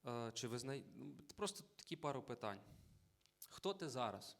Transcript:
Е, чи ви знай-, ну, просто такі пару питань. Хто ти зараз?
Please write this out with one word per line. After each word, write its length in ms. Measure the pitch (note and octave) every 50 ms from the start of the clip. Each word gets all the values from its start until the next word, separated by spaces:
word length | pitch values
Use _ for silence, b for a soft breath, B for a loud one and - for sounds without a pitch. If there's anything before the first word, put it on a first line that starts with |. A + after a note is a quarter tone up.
| -
Е, 260 | A#2+ A#2+ A#2+ A#2 A2+ A#2
чи 140 | - - A#2
ви 100 | A#2 B2
знай-, 260 | A#2+ C3+ C3+ C#3 - - -
ну, 200 | - C3 D3 C#3+ - - - -
просто 280 | - G3+ G3 G3+ - - - -
такі 200 | - - - F3
пару 260 | - - D3 C3+ C3
питань. 400 | - - B2 - - G#2+ G2+ G2+ - B B B B B B B B B - _ _ - _ _ - -
Хто 240 | - - - F#3+ F#3+
ти 160 | F#3+ F3 D3+
зараз? 480 | B2 C3 B2 A2 G2 F#2+ - - - -